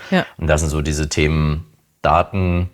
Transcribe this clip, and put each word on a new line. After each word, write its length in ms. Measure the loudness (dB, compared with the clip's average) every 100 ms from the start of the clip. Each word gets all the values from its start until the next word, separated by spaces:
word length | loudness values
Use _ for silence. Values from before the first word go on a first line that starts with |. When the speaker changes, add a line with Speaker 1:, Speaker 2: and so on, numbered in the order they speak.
| -4
Speaker 1:
Ja. 160 | -2 -2 -6
Speaker 2:
Und 120 | 0
das 120 | 2
sind 100 | 2
so 120 | -2
diese 260 | -2 0 0
Themen 560 | 2 2 2 0 -2 -6 _ _ _
Daten 680 | 0 2 0 -2 0 0 -2